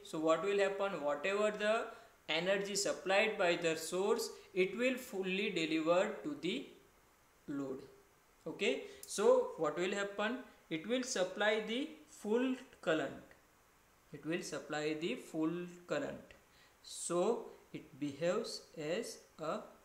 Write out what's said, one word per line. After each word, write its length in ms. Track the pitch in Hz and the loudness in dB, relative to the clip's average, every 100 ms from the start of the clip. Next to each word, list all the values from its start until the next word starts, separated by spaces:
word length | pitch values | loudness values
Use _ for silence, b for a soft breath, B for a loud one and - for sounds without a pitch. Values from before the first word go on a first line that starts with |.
So 140 | - 160 | -8 2
what 260 | 160 165 | 4 4
will 140 | 196 202 | 4 4
happen? 440 | 196 196 196 170 | 4 2 0 0
Whatever 500 | 143 143 190 202 214 | 0 0 0 2 2
the 340 | 196 208 220 - B B - - | 2 2 2 0 B B -12 -2
energy 460 | 156 180 196 196 | 0 2 2 2
supplied 640 | 196 156 - 180 196 220 - | 0 0 0 4 4 4 4
by 160 | 180 | 4
the 220 | 170 165 160 | 4 2 0
source, 540 | - 180 202 233 - B B | -2 0 2 2 0 B B
it 220 | 185 185 220 | 0 2 2
will 200 | 254 247 | 0 0
fully 540 | - 190 185 190 220 | -4 -4 0 0 0
deliver 680 | 175 160 160 160 175 208 - | 0 0 2 4 4 2 -2
to 120 | 151 143 | -6 -4
the 260 | 170 254 - - - - - _ _ _ - | -4 -4 -6 -16 -20 -20 -20 _ _ _ -8
load. 320 | 139 135 131 - - - _ _ _ | -6 -4 -8 -12 -20 -20 _ _ _
Okay, 400 | 165 147 208 269 B B - | -10 -2 0 0 B B -8
so 440 | - 226 254 - - | 2 6 6 4 -2
what 200 | 151 170 | -2 0
will 140 | 190 | -2
happen? 460 | 202 196 - 214 254 B B - | -2 -2 -2 -2 -4 B B -8
It 200 | 165 190 | -6 -2
will 160 | 254 | -2
supply 580 | 233 196 185 208 208 220 196 | 0 0 0 2 2 2 0
the 240 | 240 311 - - | -4 -4 -8 -20
full 460 | - 208 233 262 254 - - | -10 0 2 2 -2 -8 -4
current. 420 | 180 156 - - - - _ _ _ _ _ _ _ | 0 0 0 -6 -16 -20 _ _ _ _ _ _ _
It 120 | 143 | -10
will 180 | 151 175 | -4 -4
supply 520 | - 147 - 151 151 156 | -2 -6 -4 -2 0 0
the 160 | 180 247 | -2 -4
full 500 | - 160 160 175 175 - - | -4 0 0 0 -6 -10 -4
current. 480 | 147 135 - - - b b b b | -2 -2 -6 -14 -20 b b b b
So 680 | - - - 175 196 240 - B - | -14 -8 -2 2 2 0 -4 B -14
it 280 | 151 - 131 | -14 -14 -6
behaves 640 | 147 - 170 214 - - - 160 | -6 -2 0 0 -4 -8 -12 -8
as 400 | 151 196 - - - - | -4 -4 -4 -10 -16 -6
a 200 | 151 220 - - | -4 -4 -6 -18